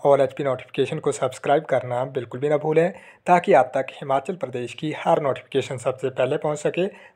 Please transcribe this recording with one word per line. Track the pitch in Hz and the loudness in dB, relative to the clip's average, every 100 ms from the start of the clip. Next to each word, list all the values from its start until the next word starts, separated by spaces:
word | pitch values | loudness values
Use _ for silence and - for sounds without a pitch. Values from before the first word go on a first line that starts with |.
All | 143 139 | 4 6
एचपी | 131 - | 4 0
नोटिफिकेशन | 143 127 - - 127 160 | -4 -4 -4 -2 -2 -2
को | 147 | -2
सब्सक्राइब | 135 127 - - 143 - | -2 -4 -2 2 2 2
करना | 127 123 123 131 | -2 0 -4 -4
बिल्कुल | 135 117 127 | -6 -8 -4
भी | 143 | 0
ना | 147 | 0
भूलें | 156 156 175 - - - - | 0 -2 -2 -4 -16 -8 2
ताकि | 180 202 | 4 6
आप | 151 127 135 | 6 4 0
तक | 131 | -6
हिमाचल | - 143 135 175 180 | -8 -2 -2 -2 -6
प्रदेश | 127 127 123 | -6 -6 -8
की | - 156 151 | -8 -8 -4
हर | - 165 | 0 2
नोटिफिकेशन | 143 120 - 135 - 127 | 2 -4 -2 -4 -2 -4
सबसे | 139 127 135 | -4 -2 -4
पहले | 127 127 151 | 0 0 0
पहुंच | 156 151 | -2 -2
सके। | 160 156 196 - - | -2 -2 -4 -6 -20